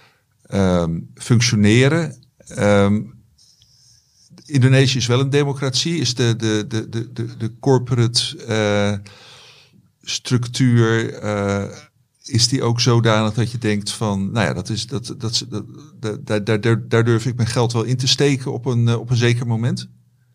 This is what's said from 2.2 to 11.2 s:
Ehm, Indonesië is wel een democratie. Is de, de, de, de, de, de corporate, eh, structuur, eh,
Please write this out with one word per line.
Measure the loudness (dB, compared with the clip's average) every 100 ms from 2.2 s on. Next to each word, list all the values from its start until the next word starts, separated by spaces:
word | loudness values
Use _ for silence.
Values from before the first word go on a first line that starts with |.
| _ _ -16
Ehm, | -2 2 4 4 2 -4 -16 _ _ _ _ _ _ _ _ _ _ _ -20
Indonesië | -2 2 4 6 4 2
is | 2
wel | 2
een | 2
democratie. | 2 0 -2 -4 -2 -2 -2
Is | -2
de, | 0 0 0
de, | 0 -2 -2
de, | -6 -6
de, | -8 -10
de, | -10 -10 -8
de | -10 -4
corporate, | 2 2 2 0 0 0 -4 -8
eh, | -4 0 2 2 0 -2 -8 -20 -20 -20 -20 -20 _ _ _ _
structuur, | -10 -8 -2 -2 -2 0 4 4 4 2 -2
eh, | -6